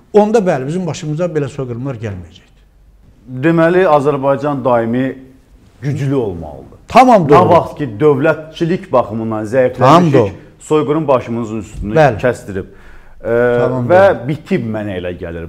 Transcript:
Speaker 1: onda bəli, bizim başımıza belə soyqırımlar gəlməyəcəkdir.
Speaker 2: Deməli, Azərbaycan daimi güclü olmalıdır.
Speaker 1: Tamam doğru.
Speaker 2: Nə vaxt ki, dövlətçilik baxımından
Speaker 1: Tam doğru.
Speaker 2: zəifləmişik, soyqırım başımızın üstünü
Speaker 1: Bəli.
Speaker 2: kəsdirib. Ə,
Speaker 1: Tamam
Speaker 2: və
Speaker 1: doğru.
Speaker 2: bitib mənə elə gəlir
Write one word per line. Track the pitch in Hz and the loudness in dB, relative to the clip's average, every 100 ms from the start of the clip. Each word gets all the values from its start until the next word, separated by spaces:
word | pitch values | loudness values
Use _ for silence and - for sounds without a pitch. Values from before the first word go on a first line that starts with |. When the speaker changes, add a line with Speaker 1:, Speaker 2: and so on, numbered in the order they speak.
| _ | _
Speaker 1:
onda | 208 214 226 | 2 4 2
bəli, | 180 143 135 | 0 -2 -4
bizim | 180 170 | -6 -6
başımıza | - 151 151 175 | -6 -6 -4 -2
belə | 156 135 | -2 -4
soyqırımlar | - 127 117 139 117 | -6 -8 -8 -8 -8
gəlməyəcəkdir. | 110 92 85 - _ _ _ _ _ _ _ _ 123 127 | -10 -10 -14 -20 _ _ _ _ _ _ _ _ -14 -2
Speaker 2:
Deməli, | 160 165 165 180 190 | 0 4 4 4 4
Azərbaycan | 147 139 139 139 135 147 143 | 2 2 0 0 0 -2 -2
daimi | 123 120 113 123 131 - - _ _ - _ _ | 0 0 0 -2 -4 -6 -18 _ _ -20 _ _
güclü | 143 131 139 | -8 -4 -2
olmalıdır. | 139 107 85 78 67 - - - | -2 -2 -6 -12 -16 -20 -20 0
Speaker 1:
Tamam | 226 254 214 143 | 4 6 4 4
doğru. | 156 | 4
Speaker 2:
Nə | 170 | 6
vaxt | 170 - - | 2 0 -6
ki, | 139 104 | -8 0
dövlətçilik | 151 131 160 151 - - 165 190 - | 2 2 0 -2 -6 -6 -4 -4 -2
baxımından | 127 110 113 113 110 107 131 127 127 | 0 0 -4 -6 -6 -2 0 0 2
Speaker 1:
Tam | 127 170 170 | 4 6 6
doğru. | 127 101 | 2 2
Speaker 2:
zəifləmişik, | 90 - - | -4 -18 -14
soyqırım | - 156 139 151 147 | -2 0 0 0 2
başımızın | 127 120 117 110 110 | 0 0 -6 -6 -8
üstünü | 95 - 104 | -10 -10 -2
Speaker 1:
Bəli. | 156 143 107 | 2 2 2
Speaker 2:
kəsdirib. | 127 113 - 95 - - - - - - | -2 -4 -8 -10 -10 -16 -20 -20 -20 -12
Ə, | - 117 120 120 | -4 0 0 0
Speaker 1:
Tamam | 123 127 120 | -2 -2 2
Speaker 2:
və | 180 196 | 4 4
Speaker 1:
doğru. | 131 120 | 2 -6
Speaker 2:
bitib | 156 - 185 117 | -8 -4 -4 -4
mənə | 107 104 92 | -6 -6 -8
elə | 90 | -8
gəlir | 87 87 82 | -10 -10 -12